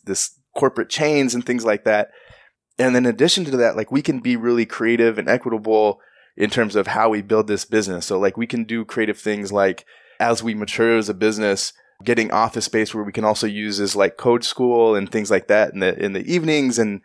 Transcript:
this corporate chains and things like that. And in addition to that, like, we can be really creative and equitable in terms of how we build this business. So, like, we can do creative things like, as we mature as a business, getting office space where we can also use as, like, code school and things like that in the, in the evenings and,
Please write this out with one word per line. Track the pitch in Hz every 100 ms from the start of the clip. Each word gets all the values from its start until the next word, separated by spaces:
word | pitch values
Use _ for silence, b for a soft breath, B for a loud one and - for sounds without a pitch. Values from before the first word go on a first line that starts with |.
this | - 95 - - _ -
corporate | 131 - -
chains | - 151 147 131
and | 123 120
things | 123
like | 113 104 113
that. | 104 104 b b b b _ _ -
And | 127 123
in | 123
addition | 110 165 190 160
to | 131
that, | 117 -
like, | 107
we | 139
can | 151 135
be | 123 120
really | 117 120 113
creative | - 113 117 117 107
and | 85
equitable | 123 123 110 110 110 107 98 b b b -
in | 104
terms | 123 107 101
of | 92
how | 113 113
we | 107
build | 101 110 107
this | 101 -
business. | 110 98 90 -
So, | 95
like, | 98 104
we | 117
can | 120
do | 110 117 110
creative | 123 107 101
things | 107 104 98
like, | 101 98 87 b b b b
as | 117 113
we | 113 107
mature | 104 - 117 113
as | 104
a |
business, | 92 107 107 104 98 - b b b
getting | 104 117 110
office | 101 113 117 -
space | 110 107
where | 110
we | 104
can | 113
also | 107 107 110
use | 104 107 101
as, | 101 101
like, | 98 -
code | 123 120
school | - - 123 120 113 104
and | 98
things | 110 104
like | 95 -
that | 104 101
in | 98
the, | 92 -
in | 104
the | 98 -
evenings | 175 160 151 135 117
and, | 107 101